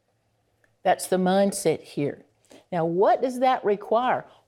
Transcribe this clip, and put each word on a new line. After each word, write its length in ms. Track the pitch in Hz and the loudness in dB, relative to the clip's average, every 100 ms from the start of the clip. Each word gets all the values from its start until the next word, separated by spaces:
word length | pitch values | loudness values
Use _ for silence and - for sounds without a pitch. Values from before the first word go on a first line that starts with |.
| _ _ _ _ _ _ _ _ | _ _ _ _ _ _ _ _
That's 240 | 180 185 - | -2 -2 0
the 100 | 185 | 0
mindset 640 | 185 190 202 196 165 151 | 2 2 2 0 -2 -2
here. 440 | - - 143 - - _ _ - _ | -4 -6 -4 -6 -16 _ _ -20 _
Now, 100 | 175 | -4
what 380 | 165 170 240 349 | -2 2 2 2
does 180 | 262 247 | 0 0
that 240 | 254 254 | 0 0
require? 640 | 196 202 - 220 247 143 - _ | 0 -2 -2 -2 0 -2 -6 _